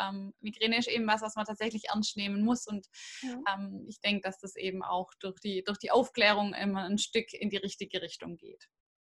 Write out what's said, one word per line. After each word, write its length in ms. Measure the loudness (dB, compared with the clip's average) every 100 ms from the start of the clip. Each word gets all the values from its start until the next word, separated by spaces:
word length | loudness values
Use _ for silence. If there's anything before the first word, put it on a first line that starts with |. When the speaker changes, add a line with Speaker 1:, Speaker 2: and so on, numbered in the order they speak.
Speaker 1:
ähm, 340 | -2 -2 -8 -10
Migräne 380 | -10 0 4 4
ist 80 | 2
eben 180 | 2 2
was, 120 | 2
was 140 | 0
man 120 | -4 -4
tatsächlich 420 | -2 -2 -2 -2
ernst 280 | 0 0 -2
nehmen 280 | -2 2
muss. 220 | 4 2 0
Und, 180 | -8 -8 -16 -16 -10
Speaker 2:
Ja. 220 | -8 -4 -2
Speaker 1:
ähm, 320 | -2 -4 -10 -12
ich 120 | -4
denk, 220 | 0 0
dass 160 | 0 -6
das 180 | -10 -6
eben 260 | -4 -4
auch 280 | 0 -2 -2 -8
durch 180 | -10 -6
die, 220 | -4 -2
durch 140 | -2 -4
die 120 | 4
Aufklärung 640 | 4 4 6 6 6 2
immer 300 | 0 0 0
ein 140 | 0 0
Stück 340 | 0 0 -2
in 180 | -4 -4
die 60 | -2
richtige 460 | -4 -6 -6 -4
Richtung 340 | -6 -8 -10 -12
geht. 320 | -14 -20 -20 _ _ _